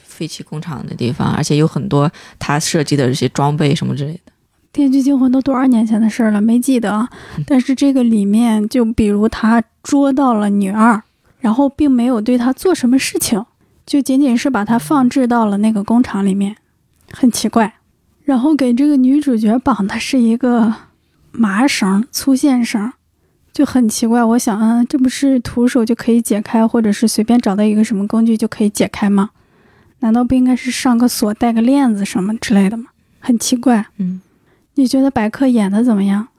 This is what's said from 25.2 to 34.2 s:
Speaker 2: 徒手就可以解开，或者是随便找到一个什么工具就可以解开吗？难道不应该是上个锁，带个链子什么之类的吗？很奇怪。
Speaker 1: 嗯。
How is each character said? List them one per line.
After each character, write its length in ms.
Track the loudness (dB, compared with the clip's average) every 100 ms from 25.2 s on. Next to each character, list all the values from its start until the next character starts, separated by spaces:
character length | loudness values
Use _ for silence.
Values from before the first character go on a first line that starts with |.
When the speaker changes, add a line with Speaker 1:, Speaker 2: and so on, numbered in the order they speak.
| 0 0
Speaker 2:
徒 260 | -2 -2 0
手 180 | 2 0
就 80 |
可 180 | -2 0
以 80 | 0
解 220 | 0 -4
开， 260 | -2 0 2
或 140 | 2
者 100 | 0
是 160 | 0 0
随 160 | 0
便 160 | 2 2
找 160 | 2 0
到 80 |
一 120 | 2 2
个 80 |
什 120 | 0 -2
么 120 | -2
工 180 | 0 0
具 100 | 0
就 120 | -2
可 160 | -2
以 60 | -2
解 160 | 0 -4
开 200 | -2 0
吗？ 220 | 0 0 -6 _ _ _ _ _ _
难 120 | 0
道 120 | 0
不 100 | 2
应 100 | 2
该 120 | 2 0
是 160 | -2
上 260 | -2 0 2
个 100 | 2
锁， 240 | 0 -2 0
带 180 | 0
个 80 | 2
链 320 | 2 2 2
子 100 | 0
什 200 | -2 -4
么 120 | -4 -4
之 160 | 0 2
类 120 | 2
的 80 | -2
吗？ 100 | -10 _ _ _
很 180 | -2 -2
奇 180 | 0 -2
怪。 300 | 2 0 -2 -6
Speaker 1:
嗯。 220 | -6 -8